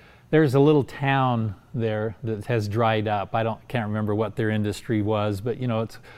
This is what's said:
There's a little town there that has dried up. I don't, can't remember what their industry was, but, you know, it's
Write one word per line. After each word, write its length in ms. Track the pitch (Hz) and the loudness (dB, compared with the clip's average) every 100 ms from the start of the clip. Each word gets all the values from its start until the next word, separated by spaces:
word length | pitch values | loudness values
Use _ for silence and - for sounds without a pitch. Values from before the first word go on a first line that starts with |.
| - - _ | -20 -20 _
There's 260 | - 151 135 | 4 4 6
a 60 | |
little 240 | 143 151 120 | 6 6 2
town 680 | - 139 135 131 117 110 95 - | -2 0 2 2 0 -2 -6 -10
there 420 | 127 113 107 110 110 | -4 -2 -2 -4 -6
that 220 | 113 107 - | -6 -6 -2
has 240 | 120 104 | -2 0
dried 360 | 107 113 110 107 | 2 2 2 0
up. 300 | 104 95 113 | -2 -2 -2
I 80 | |
don't, 240 | 113 107 - | -2 -4 -6
can't 180 | 123 104 | -4 -2
remember 300 | 107 107 104 | -2 -2 0
what 220 | 107 101 | -2 -2
their 120 | 110 | -2
industry 520 | 107 104 98 - 110 | 0 -2 -4 -2 -2
was, 400 | 104 107 107 98 | 0 0 0 -2
but, 160 | 117 113 | -4 -6
you 100 | 127 | -2
know, 140 | 113 | -2
it's 140 | 113 - - | -4 -8 -20